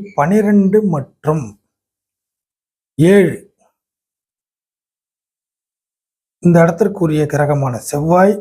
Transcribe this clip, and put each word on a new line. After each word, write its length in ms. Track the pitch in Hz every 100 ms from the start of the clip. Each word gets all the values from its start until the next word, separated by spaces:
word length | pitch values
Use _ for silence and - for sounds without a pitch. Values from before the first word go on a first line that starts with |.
| -
பனிரெண்டு 680 | - 147 208 208 208 190 214 208
மற்றும் 540 | 156 131 _ - 160 117 - _ _ _ _ _ _ _ _ _ _ _ _ _ -
ஏழு 340 | 165 202 170 123 - _ _ _ _ _ _ _ _ _ _ _ _ _ _ _ _ _ _ _ _ _ _ _ _ _ _ _ _ _
இந்த 120 | 175 170
இடத்திற்குரிய 680 | 170 170 202 196 165 151 147
கிரகமான 560 | - 147 143 135 120
செவ்வாய் 540 | - 147 160 180 196 202